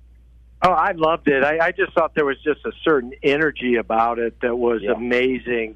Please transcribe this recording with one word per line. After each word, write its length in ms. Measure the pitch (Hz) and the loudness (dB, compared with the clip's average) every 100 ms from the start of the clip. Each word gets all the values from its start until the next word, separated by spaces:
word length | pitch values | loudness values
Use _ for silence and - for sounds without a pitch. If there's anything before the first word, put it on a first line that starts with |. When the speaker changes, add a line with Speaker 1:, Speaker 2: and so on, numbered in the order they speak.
| - - - - - - | -20 -20 -20 -20 -20 -2
Speaker 1:
Oh, 80 | 180 | 2
I 220 | 165 185 | 2 0
loved 340 | 175 156 165 147 | 0 0 0 2
it. 160 | 139 | 2
I, 240 | 143 160 170 | 2 2 0
I 40 | |
just 220 | 180 185 | 0 -2
thought 220 | - 156 - | 0 -2 0
there 100 | 143 | -2
was 120 | 131 | -2
just 220 | 151 135 117 | -4 -4 -6
a 60 | - | -4
certain 280 | 165 147 120 - | 0 0 0 -4
energy 540 | 143 143 156 - 123 117 | 0 2 0 -2 0 0
about 420 | - 110 117 117 | 0 0 0 0
it 240 | 117 - | -4 -4
that 140 | 120 120 | -4 0
was 260 | 120 113 | 0 0
Speaker 2:
Yeah. 120 | 98 | -2
Speaker 1:
amazing 840 | 113 120 123 131 127 123 120 110 | -4 0 0 0 -2 -4 -4 -4